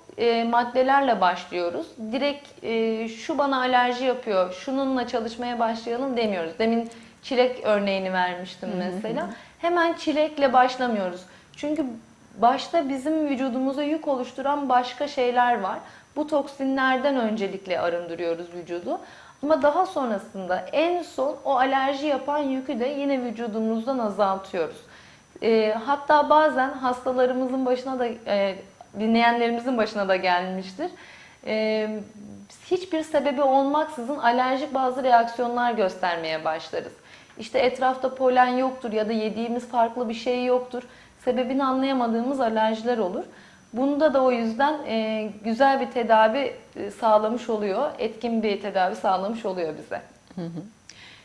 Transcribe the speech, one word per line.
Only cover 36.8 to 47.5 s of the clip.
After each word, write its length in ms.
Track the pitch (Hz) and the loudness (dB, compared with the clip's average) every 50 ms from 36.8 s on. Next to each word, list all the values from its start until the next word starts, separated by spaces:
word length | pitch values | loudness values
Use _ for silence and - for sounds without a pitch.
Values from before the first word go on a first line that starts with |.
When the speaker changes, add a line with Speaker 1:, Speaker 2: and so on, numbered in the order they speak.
| - - - - - - - - - - - - | -8 -8 -14 -18 -20 -20 -20 -20 -20 -20 -16 -14
Speaker 1:
İşte 220 | 220 - - - | -14 -4 0 2
etrafta 560 | - 254 247 - 269 254 254 262 - 262 262 | 2 2 2 2 0 0 0 0 -2 -4 -2
polen 320 | - 262 254 254 254 247 247 | 2 2 4 6 6 6 6
yoktur 440 | 247 254 262 262 262 262 - 233 | 4 2 0 0 -2 -4 -8 -4
ya 180 | 208 214 214 208 | -2 -2 -2 0
da 40 | 233 | 0
yediğimiz 520 | 220 214 214 190 214 233 233 233 240 240 | -2 -2 -2 -4 -4 -4 -4 -4 -6 -6
farklı 440 | - - 240 226 233 233 247 247 220 | -2 2 2 2 2 2 -4 -4 -4
bir 40 | 226 | -4
şey 320 | 226 - 262 247 247 247 | -4 -2 -2 0 0 2
yoktur. 380 | 247 247 247 247 - - 240 - - - - - - - _ - | 2 2 0 0 -2 -8 -10 -10 -12 -20 -20 -20 -20 -20 _ -2
Sebebini 380 | 254 247 247 254 233 269 269 285 | -2 0 0 0 0 0 0 0
anlayamadığımız 760 | 269 262 262 262 269 269 262 240 233 220 226 233 262 285 262 | 2 2 2 2 2 2 2 2 0 0 0 0 -2 0 0
alerjiler 580 | 262 226 220 220 220 220 226 220 220 240 247 226 | 0 0 2 2 2 2 2 0 -2 -2 0 0
olur. 260 | 208 180 185 262 359 - - - - - - - - _ - | 0 -2 -2 -4 -8 -8 -14 -20 -20 -20 -20 -20 -20 _ -4
Bunda 400 | 220 262 277 294 285 311 311 254 | -2 0 0 2 4 4 4 4
da 100 | 269 262 | 4 4
o 80 | 254 | 4
yüzden, 420 | 247 233 233 226 220 226 277 294 311 294 302 | 2 2 0 -2 0 0 0 0 0 -2 -4
e, 440 | - 226 226 220 220 220 220 214 214 190 - - | -4 -2 -2 -2 -2 -2 -4 -4 -6 -10 -8 -4
güzel 380 | 220 226 226 277 269 269 254 | -4 2 4 4 4 4 2
bir 100 | 247 247 | 0 -2
tedavi, 600 | - 254 226 214 226 220 220 220 220 277 277 247 - - - - - | -2 -4 2 4 6 6 6 6 4 2 -2 -2 -6 -8 -16 -18 -12
e, 160 | - - 202 | -10 -10 -10
sağlamış 580 | 202 - - 220 214 214 220 220 233 247 - | -8 -2 2 4 4 6 4 4 -2 -2 -4
oluyor, 400 | - | -4